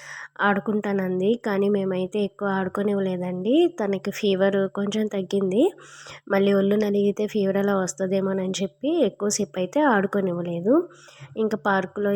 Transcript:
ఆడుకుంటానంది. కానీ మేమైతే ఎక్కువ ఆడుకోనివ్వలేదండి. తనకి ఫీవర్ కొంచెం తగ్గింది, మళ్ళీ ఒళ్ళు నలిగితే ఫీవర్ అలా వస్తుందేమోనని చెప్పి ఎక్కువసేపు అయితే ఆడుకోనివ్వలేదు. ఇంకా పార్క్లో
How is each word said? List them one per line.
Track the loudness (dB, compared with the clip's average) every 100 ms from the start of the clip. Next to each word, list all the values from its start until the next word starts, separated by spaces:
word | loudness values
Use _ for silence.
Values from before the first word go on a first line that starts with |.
| -18 -16 -14 -2
ఆడుకుంటానంది. | 0 2 0 -2 0 -2 -2 0 0 0
కానీ | 0 0 2
మేమైతే | 2 0 -2 -2 -2
ఎక్కువ | -4 -2 -2
ఆడుకోనివ్వలేదండి. | -2 -2 -2 -2 0 -2 -2 -4 -4 0 4 2
తనకి | 0 -2 -2 -4
ఫీవర్ | -2 0 2 2 2 0
కొంచెం | -4 -4 -2 -2
తగ్గింది, | -4 -4 -2 0 2 2 0 -14 -20 -20 -16 -2
మళ్ళీ | 2 4
ఒళ్ళు | 4 4 2
నలిగితే | 2 2 0 0 -2
ఫీవర్ | 0 0 2
అలా | 2 0
వస్తుందేమోనని | -2 -4 -2 0 0 -2 -4 -4
చెప్పి | -6 -4 -2 2
ఎక్కువసేపు | 0 0 -2 -2 -4 -4
అయితే | -2 2 4
ఆడుకోనివ్వలేదు. | 4 2 0 -2 -2 -4 -2 2 2 2 -8 -20 -20 -12 -4
ఇంకా | -2 -2 0
పార్క్లో | 0 0 -2 0